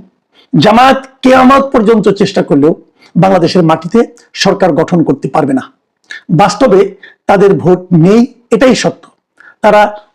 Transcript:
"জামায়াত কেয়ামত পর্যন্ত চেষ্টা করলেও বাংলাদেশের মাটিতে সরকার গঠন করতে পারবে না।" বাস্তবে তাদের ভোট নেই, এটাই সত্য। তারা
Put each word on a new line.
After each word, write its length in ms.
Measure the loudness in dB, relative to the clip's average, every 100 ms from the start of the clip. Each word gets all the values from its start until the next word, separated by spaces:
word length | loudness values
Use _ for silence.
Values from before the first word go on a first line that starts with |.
| -6 _ _ _ _ 0
"জামায়াত 500 | 2 2 2 0 -6 _
কেয়ামত 480 | 0 2 4 2 0
পর্যন্ত 360 | -2 0 0 0
চেষ্টা 340 | -2 -2 -4
করলেও 320 | -2 0 0 -2 _ _ _ -2
বাংলাদেশের 460 | 0 2 0 0
মাটিতে 440 | 0 -2 -2 -2 -2 -6 _
সরকার 400 | -6 -4 -2 -2
গঠন 320 | -2 -2 -2
করতে 240 | -2 -4 -4
পারবে 240 | -4 -4
না।" 200 | -4 -8 _ _ _ -20 -18 -4
বাস্তবে 640 | -2 0 0 0 2 0 -6 -20 _ -2
তাদের 260 | 0 2
ভোট 260 | 0 0 -2 0
নেই, 420 | 0 2 2 0 _ -4
এটাই 240 | 0 2
সত্য। 340 | 0 -4 -8 -16 _ _ _ -20 _
তারা 400 | 0 2 0 -4 -20